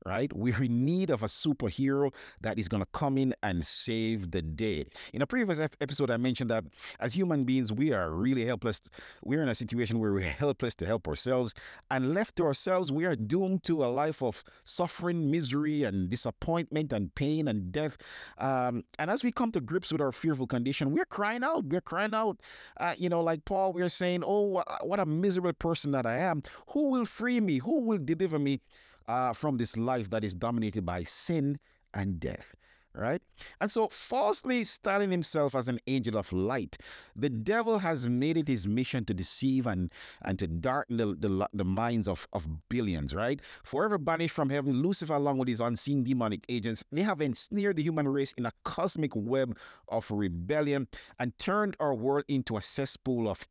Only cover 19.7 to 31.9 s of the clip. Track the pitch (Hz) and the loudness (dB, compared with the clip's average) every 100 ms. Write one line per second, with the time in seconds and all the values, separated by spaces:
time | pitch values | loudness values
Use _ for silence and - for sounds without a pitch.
19.7 | 180 180 156 139 123 165 135 131 127 127 | -2 0 0 0 0 0 0 0 0 0
20.7 | 143 135 160 359 - 208 240 262 330 151 | 0 2 2 0 -2 -2 0 0 0 0
21.7 | 180 - 170 214 220 220 - - - - | -2 0 0 0 2 0 -2 -8 -20 -16
22.7 | - 170 156 175 170 165 165 - 190 190 | -4 -2 0 2 4 2 0 0 2 2
23.7 | 175 180 - 180 180 165 208 202 185 - | 2 0 2 0 2 2 4 4 2 0
24.7 | - 156 202 175 156 196 180 180 - 170 | -4 0 2 2 2 2 2 2 0 0
25.7 | 170 147 135 117 123 185 156 - - - | 0 2 2 2 2 0 0 -4 -12 -4
26.7 | 285 294 254 226 - 240 247 202 135 160 | 2 4 2 0 -2 0 4 4 2 2
27.7 | 311 226 208 135 165 185 156 139 131 - | 2 2 2 0 0 2 2 2 0 -4
28.7 | - - - - 120 127 110 156 127 113 | -20 -20 -12 -2 0 0 0 2 2 0
29.7 | 113 117 127 98 113 104 90 117 120 110 | 0 0 0 0 0 -2 -2 0 0 0
30.7 | 104 87 90 82 - - 165 139 143 - | 0 -2 -2 -4 -4 -2 0 0 -2 -8
31.7 | _ _ | _ _